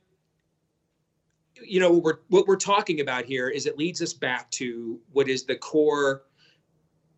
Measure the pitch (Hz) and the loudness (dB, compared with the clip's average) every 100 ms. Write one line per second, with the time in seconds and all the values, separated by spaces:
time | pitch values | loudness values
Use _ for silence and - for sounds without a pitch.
0 | _ _ _ _ _ _ _ _ _ _ | _ _ _ _ _ _ _ _ _ _
1 | _ _ _ _ _ - - 185 180 170 | _ _ _ _ _ -20 -2 2 4 4
2 | 165 160 - 185 196 190 190 202 208 156 | 2 -2 2 2 4 2 2 0 0 -4
3 | 131 123 120 131 127 131 139 139 160 170 | -2 -4 -4 -4 -4 -4 -6 -4 -6 -4
4 | 165 - 135 123 - - 127 117 117 113 | -8 -6 -6 -6 -8 -8 -6 -6 -8 -10
5 | _ 135 135 131 - 127 - 156 151 147 | _ 0 0 0 -2 -6 -2 2 2 2
6 | 139 135 _ _ _ _ _ _ _ _ | 0 -2 _ _ _ _ _ _ _ _
7 | _ | _